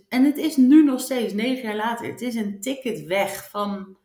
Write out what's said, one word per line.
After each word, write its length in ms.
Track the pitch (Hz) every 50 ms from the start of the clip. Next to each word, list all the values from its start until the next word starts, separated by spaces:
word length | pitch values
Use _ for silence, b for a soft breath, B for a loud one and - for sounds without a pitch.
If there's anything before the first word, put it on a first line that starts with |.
| _ -
en 160 | 240 254 269
het 120 | 294 294
is 200 | - 320 302 -
nu 280 | 262 254 254 302 311 302
nog 160 | 277 254 254
steeds, 320 | - - 262 247 214 190
negen 300 | 196 208 233 262 254 254
jaar 140 | 233 214 208
later... 300 | 214 220 233 233 226 214
het 140 | - - -
is 140 | 233 247 226
een 260 | 226 208 202 196 -
ticket 440 | - 262 269 269 - 233 180 156 151
weg 460 | 156 185 196 190 196 - - - -
van 460 | - 208 208 208 196 190 190 190 190 _